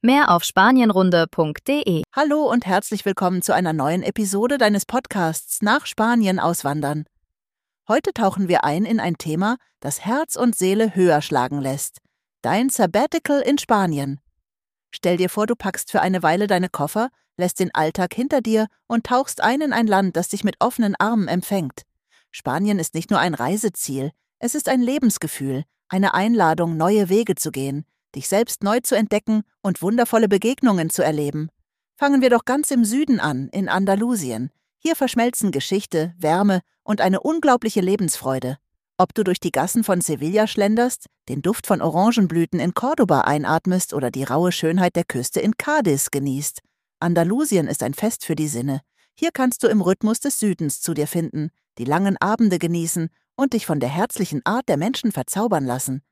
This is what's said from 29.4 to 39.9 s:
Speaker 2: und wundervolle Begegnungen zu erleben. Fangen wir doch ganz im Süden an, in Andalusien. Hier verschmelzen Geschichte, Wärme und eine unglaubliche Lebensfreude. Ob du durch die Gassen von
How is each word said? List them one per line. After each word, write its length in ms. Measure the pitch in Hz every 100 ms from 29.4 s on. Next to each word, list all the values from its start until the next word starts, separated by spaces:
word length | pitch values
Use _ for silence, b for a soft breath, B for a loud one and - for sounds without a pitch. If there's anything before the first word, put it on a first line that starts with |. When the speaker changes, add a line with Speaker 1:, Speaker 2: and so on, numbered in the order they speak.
| 208 _
Speaker 2:
und 220 | 202 175
wundervolle 460 | 175 233 233 226 233
Begegnungen 600 | 196 220 269 254 196 165
zu 140 | -
erleben. 480 | 156 151 147 151 156 _ _ _ _ _
Fangen 260 | 285 277
wir 80 | 254
doch 160 | 233 -
ganz 240 | 269 302
im 140 | 262
Süden 360 | 220 247 302 240
an, 280 | 151 131 135
in 200 | - 190
Andalusien. 840 | 175 196 196 233 240 139 110 127 _ _ _
Hier 180 | 320 330
verschmelzen 560 | 262 - 233 247 202
Geschichte, 640 | 143 - 190 - 170 160 170
Wärme 420 | 156 170 208 185 - _
und 200 | - 214
eine 180 | 190 185
unglaubliche 640 | - 320 294 247 220 214
Lebensfreude. 720 | 185 196 175 - 131 131 127 139 _ _ _ _
Ob 180 | 185
du 100 | -
durch 160 | 190 180
die 120 | 185
Gassen 320 | 139 160 -
von 160 | 220